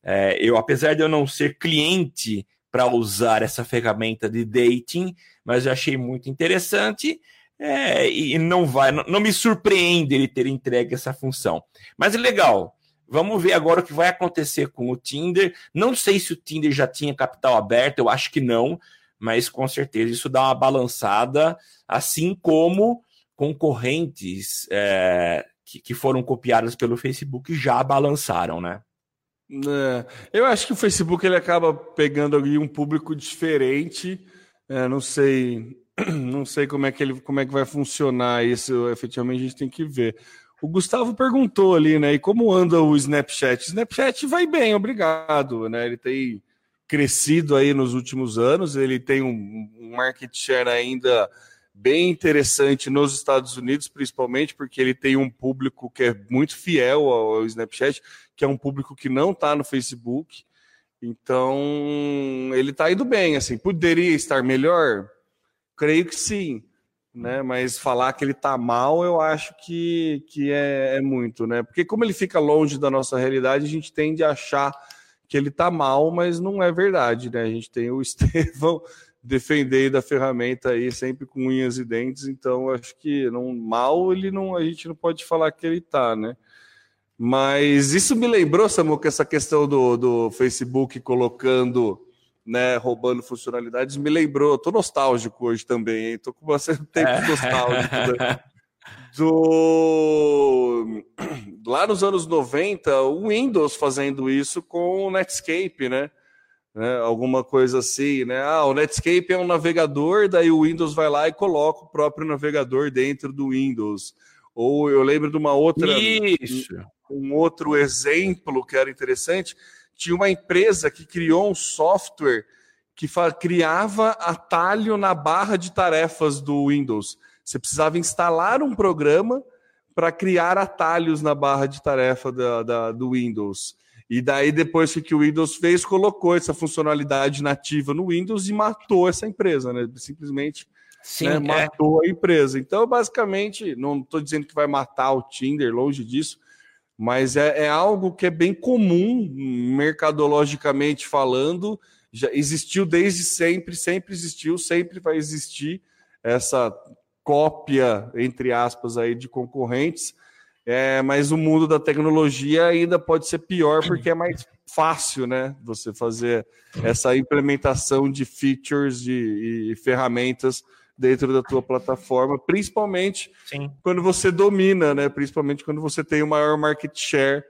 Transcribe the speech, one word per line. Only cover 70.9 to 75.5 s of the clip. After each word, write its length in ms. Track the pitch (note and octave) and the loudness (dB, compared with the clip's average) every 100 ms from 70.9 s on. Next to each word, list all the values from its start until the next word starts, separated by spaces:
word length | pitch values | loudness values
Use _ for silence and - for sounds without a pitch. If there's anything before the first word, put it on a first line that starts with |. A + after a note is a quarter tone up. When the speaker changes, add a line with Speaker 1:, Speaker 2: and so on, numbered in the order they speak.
| C3+ | 0
Speaker 2:
é 40 | |
muito, 460 | C3+ C3+ A#2+ A#2 A2+ | -2 -2 -4 -4 -4
né? 160 | A#2+ | -4
Porque 220 | - - | -4 -4
como 200 | E3+ G#3 | -2 0
ele 80 | A3+ | -2
fica 260 | - F#3 E3+ | -2 -2 0
longe 400 | D3 D3+ D3+ C#3 | 4 4 2 0
da 120 | C#3+ | 0
nossa 280 | C3+ C3 B2+ | 0 -2 -2
realidade, 460 | C3 C3+ B2+ C#3 | 0 0 0 0
a 40 | D3 | -2
gente 240 | D#3 D3+ | -6 -8
tende 300 | - D3+ D#3+ | -4 -2 0
a 80 | D#3 | 0
achar 420 | C#3 - C#3+ C#3 - - - _ _ _ | 0 -4 -2 -2 -4 -20 -20 _ _ _
que 100 | C#3+ | -2
ele 140 | C#3+ | -2